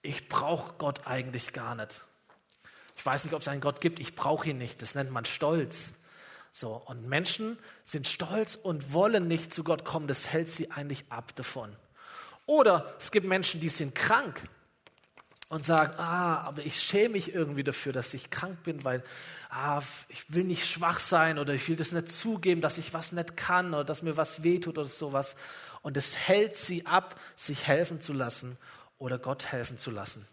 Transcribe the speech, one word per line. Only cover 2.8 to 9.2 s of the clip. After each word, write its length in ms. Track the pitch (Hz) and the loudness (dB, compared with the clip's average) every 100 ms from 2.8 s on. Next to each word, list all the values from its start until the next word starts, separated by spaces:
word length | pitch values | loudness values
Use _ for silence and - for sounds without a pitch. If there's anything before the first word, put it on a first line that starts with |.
| - - | -20 -4
Ich 80 | |
weiß 200 | 139 139 | 0 0
nicht, 100 | 156 | -2
ob's 140 | 156 143 | -4 -4
einen 140 | 143 | 0
Gott 180 | 143 143 | -2 2
gibt, 180 | 165 165 | 0 0
ich 160 | 135 | -10
brauch 300 | - 143 151 | -2 0 2
ihn 140 | 160 131 | 0 -4
nicht. 220 | 120 - | -6 -8
Das 140 | 117 | -6
nennt 160 | 139 131 | -4 -2
man 140 | 127 | -2
Stolz. 720 | 110 - 151 165 131 - - - _ - - - - | -4 0 2 4 2 -4 -8 -10 _ -20 -20 -20 -18
So, 180 | - 120 | -10 -8
und 380 | 113 - 120 117 | -8 -10 -10 -2
Menschen 500 | 143 185 - 220 233 - - | 0 0 -2 -4 -8 -14 -20
sind 240 | - 151 131 | -8 -4 -4
stolz 500 | - 170 208 214 - | -4 -2 -2 -2 -4
und 360 | 190 156 135 | -4 -4 0
wollen 340 | 151 202 220 | 4 6 4